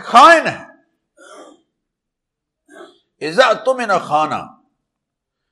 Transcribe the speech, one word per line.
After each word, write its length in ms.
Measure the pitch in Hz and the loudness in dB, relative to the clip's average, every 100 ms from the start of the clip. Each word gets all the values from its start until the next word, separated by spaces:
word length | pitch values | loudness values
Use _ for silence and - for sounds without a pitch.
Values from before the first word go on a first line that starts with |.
خائن 420 | - 233 302 330 240 | 0 6 6 6 0
ہیں۔ 200 | - - - _ _ _ _ - - - - _ _ _ _ _ _ _ _ _ _ _ - - _ _ _ | -8 -14 -20 _ _ _ _ -20 -20 -20 -20 _ _ _ _ _ _ _ _ _ _ _ -20 -20 _ _ _
اذا 260 | 147 175 254 | -4 0 0
اؤتمن 520 | 208 247 254 226 185 | 0 -4 -4 -4 -4
خان، 320 | - 151 151 110 76 - _ _ _ _ _ _ _ _ _ | -2 -4 -4 -6 -12 -20 _ _ _ _ _ _ _ _ _